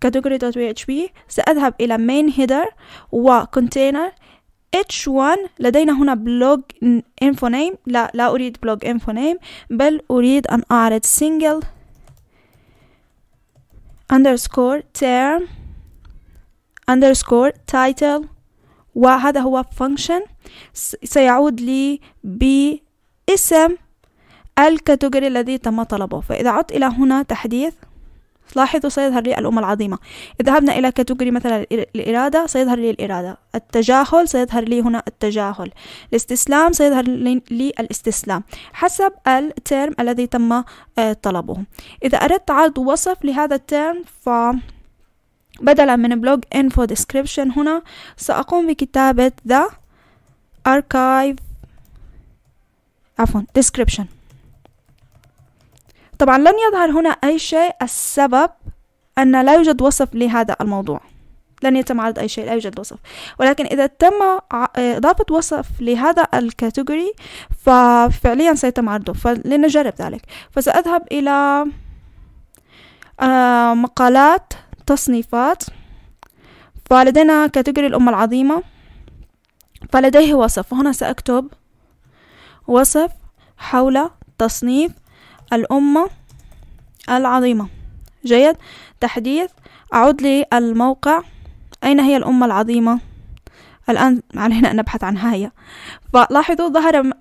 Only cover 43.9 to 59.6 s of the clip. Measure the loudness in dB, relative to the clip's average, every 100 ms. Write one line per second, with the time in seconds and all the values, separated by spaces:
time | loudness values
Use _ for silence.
43.9 | -6 -12 _ -4 -2 -2 -4 -8 -20 -20
44.9 | _ _ _ _ _ _ -2 2 4 4
45.9 | 2 0 0 0 0 -2 -2 0 0 -2
46.9 | -4 -4 -4 -4 -4 -2 -2 -2 -2 -6
47.9 | -20 -20 -12 -6 -4 -2 -2 -2 -4 -4
48.9 | 0 2 2 0 -2 0 0 0 -6 _
49.9 | _ _ _ _ _ _ _ 0 0 0
50.9 | -2 0 0 0 -6 -14 -20 -20 -20 _
51.9 | -20 -20 -20 _ _ _ _ _ _ _
52.9 | _ _ -4 -2 -2 -2 0 0 0 -2
53.9 | -2 -10 -16 _ -20 _ _ _ _ _
54.9 | _ _ _ _ _ _ _ _ _ _
55.9 | _ _ 0 4 6 6 6 2 2 2
56.9 | 2 0 0 0 0 0 0 0 -2 -8
57.9 | -6 -4 0 2 2 2 -2 -18 -18 _
58.9 | _ _ 0 4 4 6 6